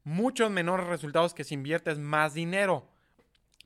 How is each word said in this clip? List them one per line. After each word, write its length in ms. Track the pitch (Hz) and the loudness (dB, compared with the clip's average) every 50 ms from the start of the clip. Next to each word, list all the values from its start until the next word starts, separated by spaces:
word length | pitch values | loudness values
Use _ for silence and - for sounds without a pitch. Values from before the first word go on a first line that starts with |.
| _ | _
muchos 480 | 143 151 175 220 262 254 262 233 220 | -4 -2 0 0 0 2 2 0 2
menores 360 | 202 185 170 170 180 185 185 | 2 0 0 0 0 0 0
resultados 480 | 175 175 165 - 147 143 170 165 175 - | -2 -4 -4 -6 0 2 2 2 2 0
que 100 | - 147 | -4 -10
si 80 | - 156 | -8 -6
inviertes 460 | 139 135 139 156 170 - 175 156 147 | -6 -4 -2 -2 -2 -2 -2 -4 -4
más 340 | 147 147 151 151 156 156 143 | -4 0 2 2 2 2 0
dinero. 560 | 156 170 170 180 196 202 196 175 143 - - _ _ _ _ _ _ _ _ _ _ _ _ _ _ - | -4 -4 -2 0 0 2 2 2 0 -2 -10 _ _ _ _ _ _ _ _ _ _ _ _ _ _ -20